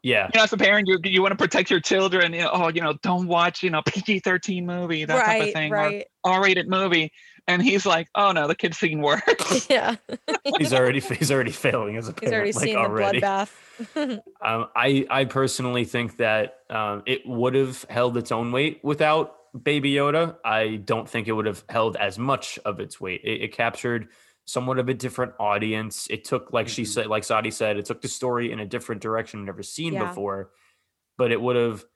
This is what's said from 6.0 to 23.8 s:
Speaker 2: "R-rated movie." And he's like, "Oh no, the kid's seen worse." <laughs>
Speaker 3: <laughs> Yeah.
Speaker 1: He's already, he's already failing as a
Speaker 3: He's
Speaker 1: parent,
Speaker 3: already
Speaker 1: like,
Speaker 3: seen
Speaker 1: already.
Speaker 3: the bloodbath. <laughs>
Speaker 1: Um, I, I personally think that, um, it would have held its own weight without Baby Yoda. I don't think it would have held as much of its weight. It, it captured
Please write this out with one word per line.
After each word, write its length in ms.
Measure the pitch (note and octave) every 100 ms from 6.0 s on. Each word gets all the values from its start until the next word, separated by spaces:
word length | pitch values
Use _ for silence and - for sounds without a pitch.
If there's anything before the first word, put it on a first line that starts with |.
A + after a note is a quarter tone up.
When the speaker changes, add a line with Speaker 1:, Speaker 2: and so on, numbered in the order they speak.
| - _
Speaker 2:
"R-rated 440 | F3+ F#3 G3 F#3 F3
movie." 440 | F#3+ F#3+ E3+ D#3 - - - -
And 140 | F3+
he's 220 | A#3 G3+
like, 240 | G3 E3 E3
"Oh 180 | G#3 G3+
no, 140 | E3+ D3
the 60 |
kid's 240 | E3 - D#3+
seen 240 | F3+ D#3
worse." 180 | D3 D#3+ -
<laughs> 400 | A#4 - C4+ -
Speaker 3:
<laughs> 40 |
Yeah. 260 | B3+ - A3+ - - - - C#4+ D4+
Speaker 1:
He's 140 | C#3
already, 280 | B2+ B2+ C3+
he's 300 | - - D3
already 220 | C3+ C#3
failing 440 | D3+ C#3 B2 G#2 A2
as 120 | A2+
a 40 | E3+
Speaker 3:
He's 120 | A3
Speaker 1:
parent, 40 |
Speaker 3:
already 180 | A3 G3+
Speaker 1:
like, 120 | C#3
Speaker 3:
seen 120 | D3 G#3
Speaker 1:
already. 440 | A2 A2 C#3+ G3+
Speaker 3:
the 60 | G3+
bloodbath. 920 | G3 G#3 - - - A3+ D#4 C#4+ G#3+ -
<laughs> 140 | _
Speaker 1:
Um, 260 | - A2+ A#2
I, 320 | A#2 B2+ C#3 -
I 140 | C3+ C3+
personally 580 | C3+ C3 - B2+ B2
think 320 | A2 B2 A#2 -
that, 420 | A2+ A2 G#2 - _
um, 320 | A2 G#2+ G#2 G2+
it 200 | C3 -
would 280 | A#2+ B2
have 300 | C3+ C3 B2+ -
held 260 | A#2 B2 A#2+
its 160 | A#2+
own 200 | A#2 A#2
weight 280 | B2 D3+ D#3
without 540 | C#3 D3 D3+ D#3 D#3+ - _ B2
Baby 300 | D3 D3 C#3
Yoda. 440 | C#3 C#3+ D3+ E3 -
I 320 | A2+ A2 A2 A2
don't 320 | F#2+ A2+ A2+
think 200 | A#2 G#2
it 40 |
would 140 | A2 G#2+
have 160 | F#2+ -
held 280 | A2+ A2 G2
as 220 | G2+ F#2
much 400 | C3 C3 - -
of 160 | - F#2+
its 180 | - -
weight. 200 | F#2+ F#2
It, 180 | - A2
it 100 | G#2+
captured 560 | - A#2 -